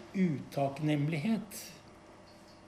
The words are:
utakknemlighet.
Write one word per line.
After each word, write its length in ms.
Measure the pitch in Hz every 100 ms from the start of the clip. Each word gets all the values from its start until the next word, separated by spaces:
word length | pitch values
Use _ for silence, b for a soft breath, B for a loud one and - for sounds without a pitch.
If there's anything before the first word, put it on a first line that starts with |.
| -
utakknemlighet. 1500 | 190 185 127 120 - 139 135 151 147 143 160 208 220 - - - - - - - - - - - -